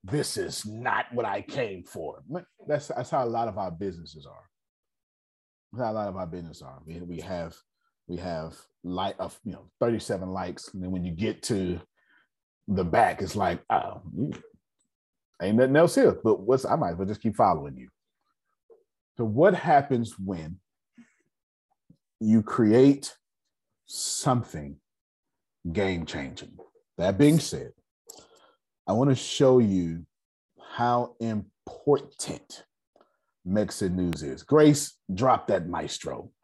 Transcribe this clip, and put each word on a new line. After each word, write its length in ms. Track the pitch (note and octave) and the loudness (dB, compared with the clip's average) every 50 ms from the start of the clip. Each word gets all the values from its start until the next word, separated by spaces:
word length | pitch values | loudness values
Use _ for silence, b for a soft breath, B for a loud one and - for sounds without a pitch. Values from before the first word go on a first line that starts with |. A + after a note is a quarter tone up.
| - | -8
this 320 | F#2 A#2+ D3+ C3+ - - | -4 -4 -4 -4 -4 -4
is 280 | G#3+ F3+ - - - - | -6 -6 -6 -8 -10 -10
not 400 | G#2 G#2+ A2+ B2 A#2+ G2+ A2 - - | -10 -12 -6 -4 -2 -2 -2 -4 -4
what 140 | A#2+ A#2+ A2+ | -4 -4 -4
I 160 | G#2 G2 G2+ | -4 -4 -6
came 400 | F#2+ - - C#3 B2 G#2 F#2+ F2+ | -8 -8 -6 -6 -6 -6 -6 -12
for. 400 | F2 - - F#2 D#2+ D2 - - - F2+ D3 F3+ - _ _ _ - | -16 -16 -14 -12 -12 -12 -12 -14 -14 -12 -12 -12 -12 _ _ _ -4
That's, 220 | C#3+ D3+ C#3+ C#3+ - | -4 -4 -4 -4 -6
that's 220 | D3 - - - | -8 -8 -6 -4
how 140 | E3 C#3 B2+ | -2 -2 -2
a 20 | |
lot 220 | A#2 A2+ A2+ A#2 A2+ | -2 -2 -2 -4 -4
of 100 | F#2+ G#2 | -4 -6
our 120 | G2 F#2 | -6 -6
businesses 560 | E2+ E2 G2+ G2 F2 E2+ D#2+ D2 D#2 D#2 C#2 | -6 -6 -8 -8 -8 -10 -16 -18 -20 -20 -20
are. 180 | - - - _ _ _ _ _ _ _ _ _ _ _ _ _ _ _ _ _ _ _ _ _ _ _ _ _ _ | -20 -20 -20 _ _ _ _ _ _ _ _ _ _ _ _ _ _ _ _ _ _ _ _ _ _ _ _ _ _
That's 120 | - B2 B2 | -8 -4 -4
how 80 | A2 | -2
a 20 | A2 | -2
lot 140 | A2 G#2 G2+ | -4 -4 -4
of 80 | F#2 | -6
our 100 | F#2 F#2 | -8 -8
businesses 360 | E2 E2 F2+ F2 E2 D#2 - | -8 -8 -12 -12 -14 -16 -18
are. 180 | D2 C2 C2+ - - | -20 -20 -20 -20 -18
We, 140 | D#2+ E2 F2 | -16 -14 -14
we 200 | F2+ F2 F2 E2 | -12 -10 -12 -12
have, 360 | - F#2+ F#2 F2 E2+ E2 - - _ _ _ _ _ _ _ _ _ | -10 -8 -8 -8 -8 -10 -12 -20 _ _ _ _ _ _ _ _ _
we 100 | - F2 E2+ | -12 -10 -8
have 380 | F2+ F2+ F2 D#2+ D#2+ E2 - - - _ _ _ - | -8 -8 -8 -8 -8 -10 -14 -18 -20 _ _ _ -10
like, 320 | F2 F2+ F#2 F#2+ G2+ - - | -8 -6 -4 -4 -6 -6 -6
uh, 120 | F#2 - - - _ | -10 -10 -10 -12 _
you 80 | G2+ | -12
know, 140 | D#2+ - - _ _ _ | -12 -12 -16 _ _ _
thirty-seven 480 | A#2+ A#2+ A#2 G2+ - - G#2 F2+ F#2 F#2 | 0 0 0 -2 -4 -6 -6 -6 -6 -8
likes, 440 | F#2 F#2 F#2 F2+ F2 - - - - | -6 -6 -8 -8 -10 -12 -16 -14 -12
and 80 | F#2+ | -10
then 80 | F2+ F#2 | -8 -6
when 140 | F#2 F2+ F2 | -4 -4 -4
you 80 | F2+ | -6
get 300 | E2 D#2+ G#2+ - - - - | -4 -4 -4 -4 -4 -6 -6
to 360 | - A#2 G2 F#2 F2+ F2 E2 - _ _ _ _ _ _ _ _ _ _ _ _ _ _ _ _ - | -4 -4 -2 -2 -4 -6 -6 -10 _ _ _ _ _ _ _ _ _ _ _ _ _ _ _ _ -4
the 160 | G2 F#2+ F2+ | -2 -2 -2
back, 360 | E2+ D#2+ A#2 A2+ F#2 E2+ - | 0 4 4 4 2 2 -4
it's 140 | G2 E2+ - | -6 -6 -2
like, 260 | G#2 F#2+ F2+ F2 - - _ | -2 0 0 -2 -4 -2 _
"Oh, 340 | - - - - - - - - - | -2 0 0 -4 -10 -12 -16 -12 -6
mm, 240 | E2+ B2+ D3 - - - - _ _ _ _ _ _ _ _ _ _ _ _ _ _ _ _ _ _ | -4 -4 -4 -6 -10 -16 -20 _ _ _ _ _ _ _ _ _ _ _ _ _ _ _ _ _ _
ain't 140 | E2+ G2 G#2+ | -2 2 4
nothing 200 | A#2 C3 C3 C3+ | 4 4 6 6
else 200 | D3+ E3+ E3+ - | 6 6 6 6
here." 240 | C#4 C4 F3+ - - | 6 6 6 4 4
But 180 | - A2+ G#2+ - | 2 2 2 2
what's, 240 | G2 A2 C3 C3 - | 4 2 2 2 2
I 120 | - A2 | 0 0
might 160 | D#3+ B2 F2 | 0 0 -4
as 40 | E2+ E2+ | -4 -4
well 100 | G2 F#2+ | -4 -6
just 140 | G#2+ - | -6 -4
keep 120 | - A#2 G2+ | -4 -4 2
following 420 | - A#2 F#2+ F2 D#2 C#2+ C#2+ C2+ | 4 4 4 4 0 -4 -10 -14
you. 120 | B1+ B1+ - _ _ _ _ _ _ _ _ _ _ _ _ _ _ _ _ - _ _ _ _ _ _ _ _ | -14 -18 -20 _ _ _ _ _ _ _ _ _ _ _ _ _ _ _ _ -20 _ _ _ _ _ _ _ _
So 80 | - A#2 | -4 -4
what 300 | A2 G#2 B2 E3 G#3 F#3 | -2 2 6 6 6 4
happens 640 | E3 - F3 D#3 C#3 C3+ - C3+ A#2 A#2 G#2+ - - | 4 2 4 4 4 4 4 -2 -2 -2 -4 -8 -10
when 400 | F#2+ F#2+ F#2+ E2+ D#2 D#2 F2+ F#2+ _ _ _ _ _ _ b b A#3 b b b b b _ _ _ _ _ _ _ _ _ _ _ _ - _ _ _ _ _ | -8 -6 -6 -8 -8 -12 -14 -16 _ _ _ _ _ _ b b -20 b b b b b _ _ _ _ _ _ _ _ _ _ _ _ -20 _ _ _ _ _
you 220 | A2 G#2+ A2 A2+ | 2 6 6 6
create 760 | G#2+ - - - A#2 G#2 A2 B2 C3 C#3+ C#3 C#3 - - - _ _ _ _ _ _ _ _ _ _ _ _ _ _ | 4 2 2 4 6 6 8 8 8 8 8 4 -2 -14 -16 _ _ _ _ _ _ _ _ _ _ _ _ _ _
something 880 | _ - - - - - - - D3 B2+ B2 - - - - D2 C#2+ D2 _ _ _ _ _ _ _ _ _ _ _ _ _ _ _ _ _ _ F2 | _ -10 -8 -6 -6 -6 -2 2 2 2 2 0 -4 -10 -12 -12 -12 -14 _ _ _ _ _ _ _ _ _ _ _ _ _ _ _ _ _ _ -4
game-changing. 840 | D#2+ G#2 G2 F#2+ F#2 E2+ D#2+ - - D#2+ C#2 C2 - - - - - - - _ _ _ _ _ _ - | -2 0 0 0 -2 -4 -6 -6 -8 -8 -10 -10 -12 -16 -18 -20 -20 -20 -20 _ _ _ _ _ _ -2
That 200 | E2+ F#2+ F#2+ F#2+ | -2 0 4 6
being 220 | C#3+ D3 D#3 D#3+ | 6 6 6 4
said, 320 | - - - - - - _ _ _ _ _ _ _ - B B B B B B B B B B B _ _ _ _ | 0 -2 -8 -10 -12 -14 _ _ _ _ _ _ _ -20 B B B B B B B B B B B _ _ _ _
I 60 | - | -2
wanna 220 | G2+ A#2 C#3 C#3+ C3 | 0 2 4 2 2
show 440 | B2 - - - - C#3+ C3 B2+ B2 | 0 -2 -8 0 4 6 6 8 6
you 480 | A#2 G#2 F#2+ F#2 F2 E2 E2 E2+ E2 _ _ _ _ _ _ _ _ _ _ _ - - - | 6 4 2 2 0 -2 -4 -8 -12 _ _ _ _ _ _ _ _ _ _ _ -20 -14 -6
how 420 | - A#2 B2 A#2+ B2 B2 A#2+ - _ | -2 0 2 2 0 0 -4 -8 _
important 1400 | A2+ A2+ A2 G#2 F#2+ - _ _ _ - - - - C#3+ C#3+ C#3+ C#3+ - _ - - - - - _ _ - - - _ _ _ _ _ _ _ _ _ _ _ _ _ _ _ _ | -6 -4 -4 -4 -6 -8 _ _ _ -20 -20 -4 2 2 2 2 0 -10 _ -12 -10 -10 -10 -12 _ _ -20 -20 -20 _ _ _ _ _ _ _ _ _ _ _ _ _ _ _ _
Mexican 520 | F2+ F#2+ G#2+ G#2 F#2 - - G#2 F2+ F2 | -2 0 0 0 -2 -2 -4 -2 -2 0
news 260 | F#2 F2+ F2 E2 C#2+ | 0 -2 -2 -2 -4
is. 200 | D2+ - - - | -8 -10 -10 -12
Grace, 540 | - - C3+ D3+ D3+ D3+ D3 C#3+ - - _ _ _ - | -2 4 6 8 8 8 8 6 0 -8 _ _ _ -8
drop 360 | F#2+ F#2 B2+ C3 A#2 G#2 - - | -2 2 4 4 4 2 2 -2
that 200 | G#2 F#2 E2 F2+ | -2 -2 -2 -4
maestro. 640 | F2 E2 - - - - - - C2 - - - _ _ | -6 -6 -6 -8 -10 -10 -8 -10 -10 -10 -14 -18 _ _